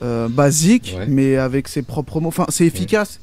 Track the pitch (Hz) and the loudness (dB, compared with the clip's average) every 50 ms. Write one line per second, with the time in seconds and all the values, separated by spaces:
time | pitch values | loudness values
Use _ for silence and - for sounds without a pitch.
0 | 120 120 117 113 117 117 117 139 143 143 156 151 160 185 233 247 - - 92 90 | -6 -4 -2 -2 -2 0 2 2 2 4 4 4 4 4 4 4 2 -2 -6 -6
1 | 98 135 139 135 135 135 135 131 131 127 127 139 135 - - 147 127 - 120 151 | -2 0 2 2 4 4 2 2 0 0 -2 -4 -4 -4 -6 -8 -6 -6 -6 -8
2 | 139 - - 160 165 165 160 180 175 - - - 175 170 - - 180 - 214 214 | -6 -6 -4 -4 -4 -2 -2 -2 -2 -2 2 2 2 2 2 0 -2 0 0 0
3 | 208 - - - | 0 -4 -8 -14